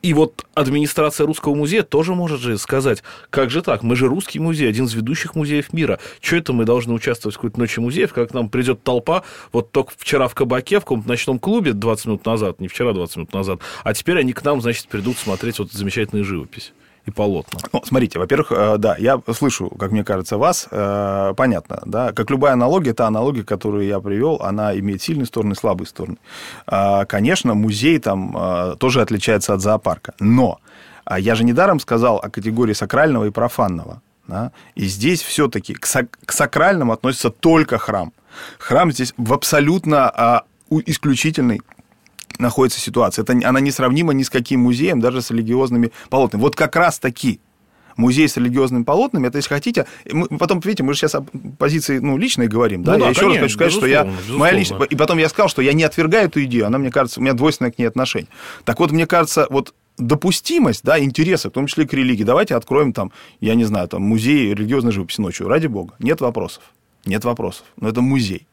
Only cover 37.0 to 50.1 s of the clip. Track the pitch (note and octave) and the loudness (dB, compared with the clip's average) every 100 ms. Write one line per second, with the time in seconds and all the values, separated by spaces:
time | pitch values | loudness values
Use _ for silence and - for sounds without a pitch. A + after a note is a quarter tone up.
37 | B2+ B2+ A#2+ - E3+ E3 D3+ A2+ - G2+ | -2 -2 -4 2 4 4 4 0 -2 -4
38 | E2 _ _ - - - - C3 F3 B2+ | -6 _ _ -20 -20 -14 0 2 2 0
39 | B2+ - A2+ C#3 - D3+ C#3+ F#3 D#3 D3 | -6 -4 0 0 2 2 4 2 2 2
40 | B2+ - A#2 A#2+ - _ _ D#3 D#3+ D3+ | 2 2 2 2 0 _ _ -2 -2 -2
41 | D3+ B2+ D#3+ D#3 B2 G#2 - - _ _ | 0 0 0 2 0 0 -6 -20 _ _
42 | _ - - - B2 B2 B2+ - - A#2+ | _ -20 -20 -4 -2 2 2 0 -4 2
43 | G#2 - G#2 B2 A#2 C3 C#3 C3+ B2+ C#3 | 2 0 0 2 4 2 2 0 2 2
44 | E3+ C3+ C3 C3+ A#2+ C3 B2 A#2+ E3+ D3 | 2 0 0 -2 0 2 4 2 2 2
45 | A#2+ B2+ A#2 A#2 A2 B2 C3 A#2+ A#2 - | 0 0 -2 -4 0 0 2 2 0 -2
46 | - B2+ B2 G#2 C#3 - D#3 E3 F3 - | -2 2 2 2 0 2 0 4 2 2
47 | C3+ A#2+ C3+ F#2+ _ _ _ _ _ - | -4 -2 -2 -2 _ _ _ _ _ 2
48 | A#2+ B2+ D3+ - B2 B2 C3 B2 A#2+ D#3+ | 2 6 4 4 0 2 2 0 2 2
49 | C4 F#3 B2 C#3+ C#3+ C#3+ A#3+ A#3 - - | 2 0 0 -2 -2 -2 -2 -2 -4 -8
50 | - | -6